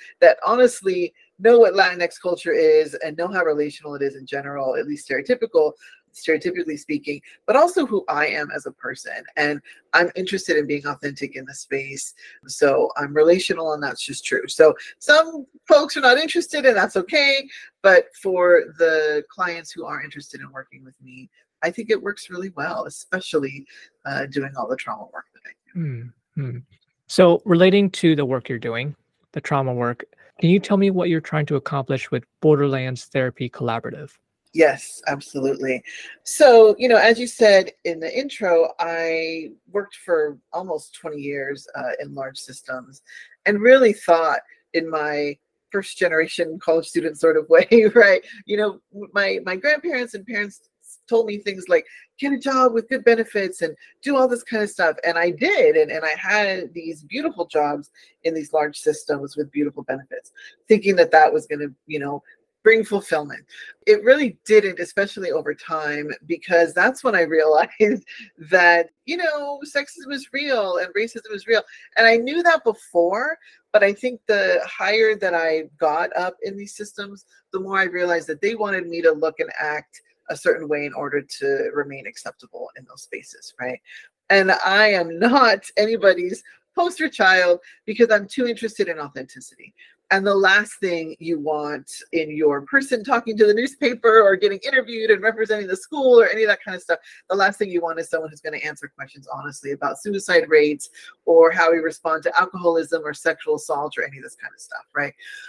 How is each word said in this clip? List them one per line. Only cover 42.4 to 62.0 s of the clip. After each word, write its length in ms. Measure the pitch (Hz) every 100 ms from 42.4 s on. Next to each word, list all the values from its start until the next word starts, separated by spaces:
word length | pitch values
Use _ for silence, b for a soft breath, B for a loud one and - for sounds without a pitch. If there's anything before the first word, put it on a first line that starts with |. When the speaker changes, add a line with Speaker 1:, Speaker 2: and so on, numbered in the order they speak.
| - 127 - 127 127 135 B B B _ 190
Speaker 1:
and 160 | 208
really 320 | 226 269 233
thought 460 | 202 - 165 160 - b b _
in 160 | 165 165
my 480 | 156 147 147 147 147 _ _ _
first 280 | 202 190 -
generation 580 | 175 160 156 - 165 160
college 280 | - 165 160
student 320 | 170 156 151
sort 180 | 165 156
of 100 | 156
<laughs> 0 |
way, 420 | 165 185 233 214
right? 280 | 233 202 185 B 220 -
You 120 | 208
know, 220 | 208 - _
w-, 200 | 196 202
my, 260 | 202 196 190 185
my 100 | 185
grandparents 600 | 285 302 339 262 240 208
and 100 | 196
parents 360 | 214 202 - _ _
s-, 160 | - - -
told 200 | 226 220
me 100 | 208
things 280 | 208 190 180
like, 160 | 170 B B B -
"Get 160 | 277
a 60 | 269
job 340 | 277 262 254
with 160 | 226 220
good 140 | 262 233
benefits 560 | 226 220 208 190 185
and 140 | 165 151 b _
do 160 | 277 269
all 100 | 254
this 140 | 240
kind 220 | - 220
of 80 | 208
stuff." 260 | - 165 156 170
And 100 | 165
I 140 | 175
did. 460 | 156 320 415 160 156
And, 140 | 151
and 120 | 160
I 120 | 160 156
had 560 | 185 208 202 185 156
these 300 | 165 165 156
beautiful 420 | 147 226 311 - 170
jobs 460 | 156 147 147 147 b b _
in 100 | 165
these 180 | 160 147
large 280 | 156 151 147
systems 580 | 156 151 - 147 139 147
with 140 | 147
beautiful 320 | 147 147 139
benefits, 480 | 131 135 - - - B B B -
thinking 280 | 214 196 180
that 160 | 160
that 200 | 156 151
was 140 | 151 151
gonna, 220 | 147 147 135 -
you 140 |
know, 240 | 151